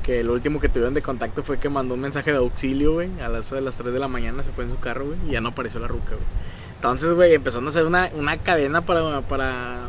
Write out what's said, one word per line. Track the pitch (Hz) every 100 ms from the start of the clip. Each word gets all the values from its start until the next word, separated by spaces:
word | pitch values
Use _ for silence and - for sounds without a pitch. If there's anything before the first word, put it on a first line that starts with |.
Que | - 123
lo | 117
último | 120 143 147
que | -
tuvieron | 131 120 143
de |
contacto | 139 127 113 -
fue | 143 139
que | 147
mandó | 139 127
un | 123
mensaje | 139 139 135
de | 143
auxilio, | 123 - 131 135 147
güey, | 160 180 175
a | 120
las, | 113 107
a | 135
las | 135 120
tres | 123
de | 127
la | 135
mañana | 123 117 117
se | 117
fue | -
en | 120
su | 120
carro, | 127 120 139
güey, | 156 107
y |
ya | 117
no | 117
apareció | 123 117 117
la | 117
ruca, | 120 -
güey. | 131 - - - - - -
Entonces, | 127 127 160
güey, | 170 180 156
empezaron | 135 120 139
a |
hacer | 160 160
una, | 180 185 151
una | 147 170
cadena | - 165 139 160
para, | 170 170 160 143
para, | 127 135 131 127 123 123